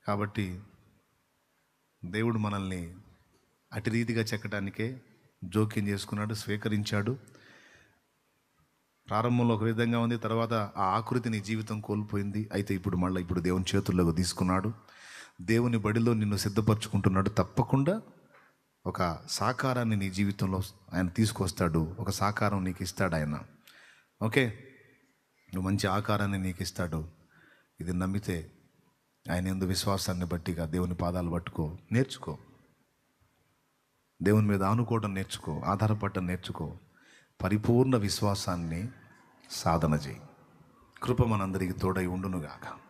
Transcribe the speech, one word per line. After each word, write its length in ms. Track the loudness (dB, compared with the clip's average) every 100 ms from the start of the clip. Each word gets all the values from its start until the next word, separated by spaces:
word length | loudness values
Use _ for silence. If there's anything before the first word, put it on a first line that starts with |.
| -2
కాబట్టి 540 | -2 0 -2 -4 -6 -12 -20 _ _ _ _ _ _ _ _ _ _ _ _
దేవుడు 340 | -6 0 2 2
మనల్ని 580 | 0 0 -2 -4 -8 -12 -20 _ _ _ _ _ _
అటు 180 | -6 -2
రీతిగా 320 | 0 0 0
చెక్కడానికే 800 | 0 -4 -4 -4 -4 -4 -6 -6 -16 _ _ _
జోక్యం 440 | -2 0 2 0 -2
చేసుకున్నాడు, 460 | -4 -4 -4 -4
స్వీకరించాడు. 840 | -6 -4 -4 0 -2 0 0 0 -4 -10 -20 -20 -20 -20 -20 _ _ _ _ _ _ _ _ _ _ _ _ -2
ప్రారంభంలో 460 | 0 2 4 4
ఒక 80 | 4
విధంగా 360 | 2 2 2 2
ఉంది, 200 | 0 0
తర్వాత 360 | 0 0 2
ఆ 300 | 0 -2 0
ఆకృతిని 560 | 2 2 0 -2 0 -4
జీవితం 400 | -2 -4 -4 -6
కోల్పోయింది. 680 | -2 -2 -2 -4 -2 -4 -2
అయితే 220 | -4 0
ఇప్పుడు 220 | -2 0 0
మళ్ళీ 260 | 0 0
ఇప్పుడు 180 | -2 -2
దేవుని 240 | 2 2 2 0
చేతుల్లోకి 400 | 2 4 4 2
తీసుకున్నాడు. 560 | 0 0 2 2 0 -6 -16 -20 -20 -20 -20 -10
దేవుని 380 | 2 2 4 2
బడిలో 360 | 2 2 4
నిన్ను 220 | 4 2 0
సిద్ధపరచుకుంటున్నాడు. 920 | 2 2 4 2 2 2 4 4 2
తప్పకుండా 760 | 2 2 2 2 4 2 0 -6 -20 _ -20 _ _ _ _ -8
ఒక 400 | 0 -2 -2 -8
సాకారాన్ని 680 | -2 -2 0 0 0 0 0
నీ 140 | 0
జీవితంలో 520 | 0 0 0 0 0 -4 -10 -6
ఆయన 140 | -2 0
తీసుకొస్తాడు, 880 | 2 0 2 -4 2 2 2 0 -4
ఒక 120 | -4
సాకారం 540 | 0 0 2 0 0
నీకు 180 | -2 -4
ఇస్తాడు 320 | -8 -2 0
ఆయన. 260 | 0 -2 -6 -10 -20 -20 -20 -20 -20 _ _
ఓకే, 220 | 0 2 0 -2 -18 -20 -20 _ _ _ _ _ _
నువ్వు 160 | -4 0
మంచి 160 | 0 2
ఆకారాన్ని 520 | 0 0 0 0 0
నీకు 240 | -2 -4
ఇస్తాడు. 460 | -6 -4 -4 -4 -6 -14 _ _ -20 _ _ _
ఇది 120 | -4
నమ్మితే 600 | -2 -2 -2 -4 -6 -8 -18 _ _ _ _ _ _ -4
ఆయన 180 | -2 0
యందు 160 | 0
విశ్వాసాన్ని 640 | 0 0 0 0 -2 -2 -2
బట్టిగా 380 | -2 -4 -4 -2
దేవుని 280 | 0 -2
పాదాలు 360 | -2 -2 -2 -2
పట్టుకో, 480 | -4 -4 -4 -4 -6 -2
నేర్చుకో, 460 | 0 0 -4 -10 -12 -14 -20 _ _ _ _ _ _ _ _ _ _ _ _ _ _ _ _
దేవుని 240 | 4 6 6
మీద 160 | 2
ఆనుకోవడం 520 | 2 2 2 2 0
నేర్చుకో, 460 | -4 -6 -8 -6 -4
ఆధారపడటం 680 | -2 2 2 2 0 -2 -2
నేర్చుకో, 520 | -4 -6 -8 -8 -10 -20 _ -20 -20 _ _
పరిపూర్ణ 540 | 0 2 4 6 6 4
విశ్వాసాన్ని 920 | 2 0 0 0 -2 -4 -4 -4 -6 -12 -20 -20 -20 _ -12
సాధన 440 | -2 2 4 4
చేయి. 260 | 2 -2 -12 -16 -20 -20 -20 -20 _ -20 -8
కృప 200 | -2 2
మనందరికీ 500 | 4 4 0 0 -2
తోడై 340 | 0 0 0 0
ఉండునుగాక. 720 | -2 -4 -4 -6 -12 -14 -14